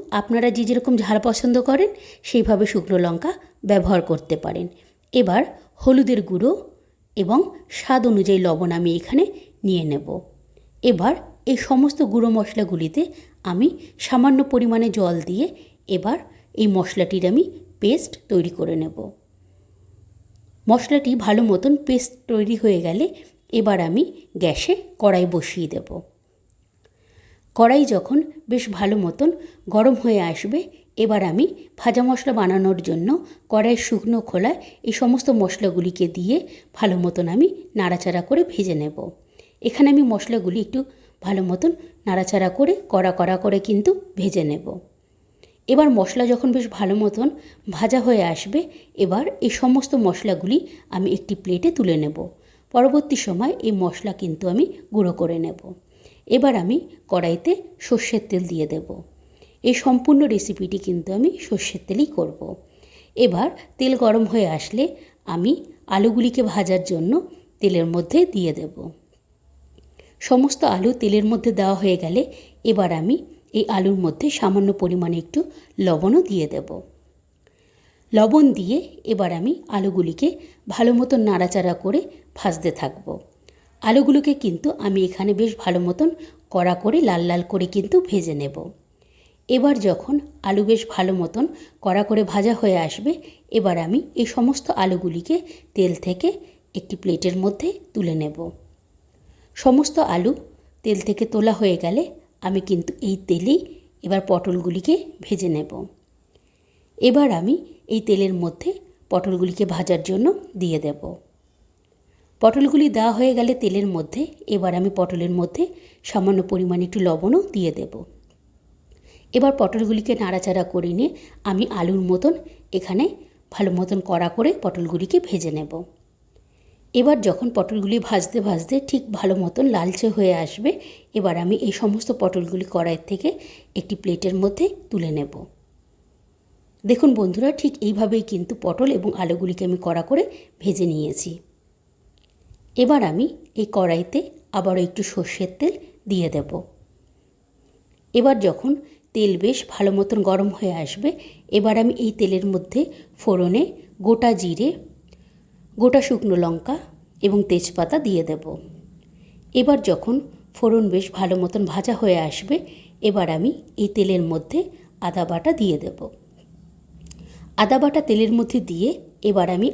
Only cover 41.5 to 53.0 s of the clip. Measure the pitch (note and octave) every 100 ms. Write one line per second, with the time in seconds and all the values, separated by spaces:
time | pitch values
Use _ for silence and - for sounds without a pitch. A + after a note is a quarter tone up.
41.5 | F3+ E4 E4 - _ - F#3 F#3 G3+ -
42.5 | - C#4+ G3 - F#3+ F#3 F3+ F3+ F#3 G#3
43.5 | G3 G3 G#3 G#3 F#4+ - - F#3+ F3+ D3+
44.5 | D3+ F3 F3+ - _ _ _ _ _ _
45.5 | _ - C4+ D4+ A3+ F#3 B3+ A#3+ A#3+ B3+
46.5 | B3 A3+ - G3 G3+ G#3 G#3 C4+ - -
47.5 | - - D#3 G#3+ B3+ A#3 A3+ E3+ D#3+ G3
48.5 | C4 - - - - F#3 F#3+ D#4+ - A#3
49.5 | - B3+ C4 C4 C4+ G3+ F3 G#3 E3+ F#3
50.5 | C#4+ - - - F#3 G3 G3 - G3 F#3
51.5 | F3+ E4 E4+ G3 D#3+ D3+ D#3 F3 - _
52.5 | _ _ B3 C4 D4